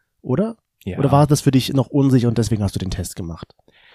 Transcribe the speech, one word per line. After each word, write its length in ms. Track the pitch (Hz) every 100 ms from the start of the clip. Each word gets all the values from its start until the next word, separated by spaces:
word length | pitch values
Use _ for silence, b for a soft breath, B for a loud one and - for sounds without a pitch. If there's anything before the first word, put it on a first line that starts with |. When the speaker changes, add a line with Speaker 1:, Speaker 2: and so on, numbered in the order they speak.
| _ _
Speaker 1:
oder? 360 | - 123 220 226 _ _
Speaker 2:
Ja. 140 | - 90
Speaker 1:
Oder 140 | 139
war 160 | 139 147
das 140 | 147
für 100 | 143
dich 200 | 131 -
noch 140 | 135 131
unsicher 400 | 147 139 131 120
und 100 | 117
deswegen 260 | 107 107
hast 120 | 98 -
du 40 |
den 100 | 92
Test 240 | - 87 -
gemacht? 380 | 82 82 - _ b b b